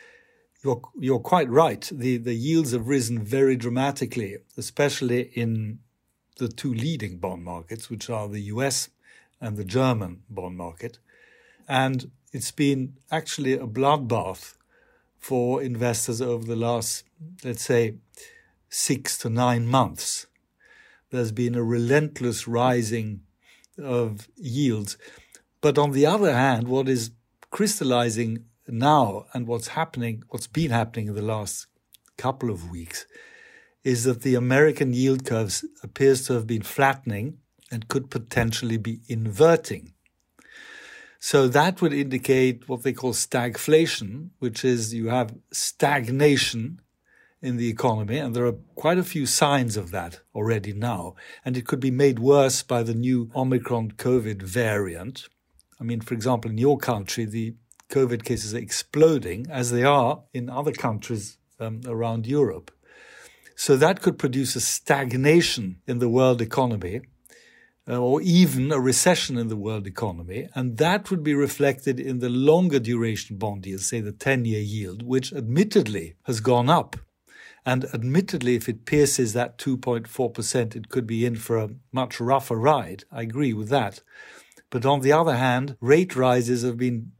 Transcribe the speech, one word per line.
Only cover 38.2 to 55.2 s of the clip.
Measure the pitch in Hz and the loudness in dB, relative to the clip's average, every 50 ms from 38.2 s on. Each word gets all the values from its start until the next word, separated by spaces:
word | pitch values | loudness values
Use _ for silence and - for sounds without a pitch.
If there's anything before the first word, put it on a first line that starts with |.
| 110 - - 123 117 113 110 - 123 113 113 | -8 -2 0 0 0 0 0 -2 -2 -2 -2
be | 110 104 113 113 - - | -2 -2 -4 -8 -8 -8
inverting. | - 120 110 110 110 98 107 156 165 165 160 - - 104 87 - - _ _ _ _ _ _ _ _ _ _ _ - - - - - - - - - - - - - _ _ | -6 -4 -4 -4 0 4 6 8 8 8 6 2 -2 -10 -10 -12 -18 _ _ _ _ _ _ _ _ _ _ _ -20 -20 -20 -20 -20 -20 -20 -20 -20 -20 -20 -20 -20 _ _
So | - - - 139 131 | -2 2 4 4 6
that | 127 123 143 156 190 185 - | 6 6 4 4 4 2 2
would | 175 160 | 0 0
indicate | 143 143 143 135 131 120 - 135 131 131 131 127 120 113 - - | 2 0 -2 -2 -4 -2 2 2 4 4 4 2 2 -2 -6 -8
what | 127 117 | -6 -4
they | - 135 | -4 -4
call | 127 - 127 127 | -4 -2 -2 -4
stagflation, | 113 - - - - 127 120 123 107 - - 151 156 160 165 156 - - 110 95 110 143 160 180 - - | -2 -4 -4 -2 -2 -2 -2 -2 -4 -4 2 4 6 6 6 4 -2 -6 -8 -10 -10 -12 -14 -14 -8 -6
which | 127 117 110 - - | -6 -4 -4 0 0
is | 127 123 117 110 110 | 0 2 0 -2 -4
you | 117 113 110 113 | -4 -4 -2 0
have | 123 127 120 110 117 - _ _ | 0 0 -2 -2 -6 -14 _ _
stagnation | - - - - - - 151 139 147 135 113 117 127 135 147 151 139 127 - - - 117 113 143 175 - _ _ _ _ _ _ _ _ _ _ _ _ | -6 -6 -6 -6 -2 0 0 2 2 0 -2 -2 2 4 6 6 6 4 2 -2 -4 -6 -6 -8 -10 -14 _ _ _ _ _ _ _ _ _ _ _ _
in | - 127 123 117 | -6 -4 -2 -2
the | 120 117 | -2 -2
economy, | 107 - - 123 110 110 107 101 120 151 | -2 0 0 0 0 0 -2 -4 -4 -4
and | 143 123 113 | -4 -4 -2
there | 120 120 | 0 0
are | 120 113 - - _ _ | 0 -2 -4 -10 _ _
quite | - - 151 180 185 | -2 0 2 2 2
a | 180 | 0
few | - - 156 131 | -2 -4 -4 -2
signs | - - - 156 143 143 135 123 113 101 | 0 2 2 4 4 4 2 2 0 -4
of | 107 90 85 | -6 -6 -6
that | 95 92 87 87 - - _ _ - | -8 -8 -8 -10 -12 -18 _ _ -6
already | 104 107 113 113 107 95 104 | -4 -2 0 0 -2 -4 -6
now, | 98 104 117 120 110 90 85 90 - - - - - - - | -6 -4 -4 -4 -4 -6 -8 -10 -14 -18 -20 -20 -18 -10 -6
and | 131 127 | -6 -4
it | 127 120 | -4 -4
could | - 151 127 | -4 -2 -2
be | 131 131 | 0 0
made | 127 131 143 139 123 110 | 2 4 4 4 4 4
worse | 120 135 143 143 135 135 131 - - | 4 6 8 8 6 4 2 -2 -2
by | - 127 117 | -2 -2 -2
the | 113 117 113 | 0 -2 -2
new | 117 123 127 127 120 117 113 - | 0 0 0 0 0 -2 -4 -4
Omicron | 131 131 127 131 117 - - 123 113 113 107 | -2 0 0 0 0 0 -2 -2 -2 -2 -4
covid | 110 - - 127 127 127 107 110 104 95 | -6 -4 0 2 2 2 2 -2 -6 -8
variant. | 95 92 95 123 117 110 104 101 98 90 82 85 92 127 127 - | -8 -4 -2 0 0 2 0 0 -2 -4 -6 -10 -12 -12 -14 -14